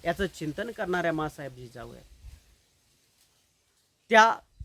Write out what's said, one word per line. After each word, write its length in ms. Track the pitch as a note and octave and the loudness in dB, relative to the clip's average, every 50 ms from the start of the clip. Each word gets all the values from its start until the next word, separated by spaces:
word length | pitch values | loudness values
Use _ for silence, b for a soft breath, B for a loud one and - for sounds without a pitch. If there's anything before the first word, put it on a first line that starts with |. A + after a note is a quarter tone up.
| - | -2
याचं 200 | E3 E3+ F3 G3+ | -2 -2 -2 -4
चिंतन 440 | F3 - - E3 D#3 C#3+ - G#3 A#3 | -6 -4 -8 -8 -8 -6 -6 -8 -10
करणाऱ्या 400 | A3 - G#3+ F3+ F3+ F3+ E3+ E3+ D#3+ | -6 -6 -4 -2 -2 0 0 0 0
माँसाहेब 420 | D#3 D#3 D#3 - - D3 C3+ C3 | 0 -4 -6 -6 -10 -14 -14 -14
जिजाऊ 360 | B2+ B2+ A#2+ - B2 A#2 A#2+ | -14 -18 -18 -16 -16 -16 -16
आहेत. 140 | B2 A#2+ - - - - - - - - _ - - _ _ _ _ _ _ _ _ _ _ _ _ _ _ _ _ _ _ _ _ _ _ _ _ _ _ _ _ _ _ _ | -16 -20 -20 -20 -20 -20 -20 -20 -20 -20 _ -20 -20 _ _ _ _ _ _ _ _ _ _ _ _ _ _ _ _ _ _ _ _ _ _ _ _ _ _ _ _ _ _ _
त्या 180 | A3 A3 A3 A3+ - - - _ _ - | 8 8 8 8 6 0 -8 _ _ -20